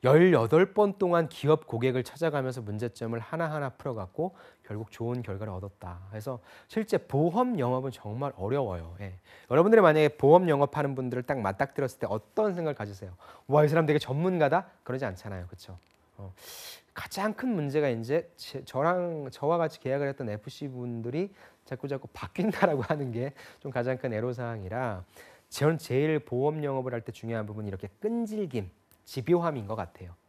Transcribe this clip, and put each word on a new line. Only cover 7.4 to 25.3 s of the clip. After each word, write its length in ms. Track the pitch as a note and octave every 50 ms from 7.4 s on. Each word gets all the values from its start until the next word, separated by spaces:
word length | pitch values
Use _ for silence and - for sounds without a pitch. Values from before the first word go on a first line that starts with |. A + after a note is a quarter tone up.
| B3+ B3+ A#3+
영업은 320 | F3 B2 A#2+ B2+ C3 C3 C3+
정말 440 | A#2 - - G#2 G#2+ B2 C#3 C#3 -
어려워요. 580 | - D#3 E3 D3 C#3+ C3+ G#2 F#2 F2 E2 E2 F2+ F2+
예. 160 | G#2 F#2+ F#2 F#2 _ _ - - - _
여러분들이 320 | B2 D3 E3+ G#3 A3+ A3+
만약에 280 | G3 E3 D3+ D#3 D#3 D3
보험 380 | D3 - - C#3 D#3 F3+ F#3
영업하는 460 | E3+ D3+ C#3 C#3+ C#3 - D3+ C#3+ C#3 C3+
분들을 300 | C3 C3 B2+ A#2+ B2 B2+
딱 160 | - C#3+ C3
맞닥뜨렸을 600 | G#2 F#2+ G2 - C#3 C3+ - - C#3+ B2 - _
때 80 | -
어떤 460 | G#2+ G2 A2 - _ _ - G#3+ G#3 F#3
생각을 220 | F3 E3 D#3 C#3+
가지세요? 400 | - A2 G#2 G2+ G2 - F#2 F2+ - - - - - _
와, 180 | - C3+ D3+ D3+
이 20 |
사람 200 | D3 D3 E3 D#3+
되게 100 | D3 D3+
전문가다? 720 | D3+ - - C3 D3 E3+ F#3 F#3 E3+ D3+ C#3 D3 F3+ F#3+ - _ _ _
그러지 220 | - B2 C3 C#3
않잖아요. 420 | A2+ F#2 F#2 - G#2+ G2 F#2 F2+
그렇죠? 320 | F2 - F#2 - - F2+ F2+ _ _ _ _ _ _ _
어, 160 | - G2+ F#2+ F#2+ _ - - - - - - - - _ _ _
가장 380 | - - - - G3 G3 G#3+ G#3
큰 200 | - - C4 A3+
문제가 360 | F3 D3 C#3 C3+ D#3 D3 C#3
이제 420 | A#2+ A2+ A2+ A#2 C#3+ E3+ E3+ - _
제-, 260 | _ - - - C3+ C3
저랑, 680 | - - C3 C#3+ E3 F3+ F3+ F3 F3 E3 D#3 C#3+ B2+
저와 260 | - - - D3 E3+
같이 220 | E3+ E3 D#3 D#3+ -
계약을 280 | _ C3 C3 C#3 C#3+
했던 220 | C#3 C#3 - C3+ A2
에프씨 400 | G#2 G#2+ - - - - D3 C#3
분들이 640 | C3 B2 B2 B2 A#2+ A#2 A2+ A#2+ B2+ D#3 F#3 G3 G3 _ - - _ _ _
자꾸자꾸 420 | - C3+ B2+ - C#3 C#3 C3 - B2 _
바뀐다라고 680 | - - - _ - F#3 A3 F#3 - - F#3 D#3 C3+
<laughs> 60 | A2+
하는 240 | - D#3+ D3 C#3 B2+
게 220 | A2+ A#2 B2+ C#3 C#3 - - - - _
좀 120 | _ C#3+
가장 260 | C3 B2+ A#2+ B2+ C3
큰 160 | B2+ - C3 A2+
애로사항이라 880 | G#2+ A2+ B2 B2 A#2 B2 A#2 A#2 G#2+ G2+ F#2 A2 A#2+ C3 A#2+ G#2 F#2 F#2 _ _ - - -